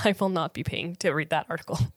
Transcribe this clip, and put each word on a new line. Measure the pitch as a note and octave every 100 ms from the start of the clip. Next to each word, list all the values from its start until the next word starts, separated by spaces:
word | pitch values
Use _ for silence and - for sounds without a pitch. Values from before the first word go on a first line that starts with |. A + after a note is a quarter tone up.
I | G#3+ F#3+
will | F#3+
not | F3+ D#3
be | -
paying | - - E3 F3+
to | F#3
read | D3+ D3+
that | D#3 -
article. | E3 - D#3 A#2+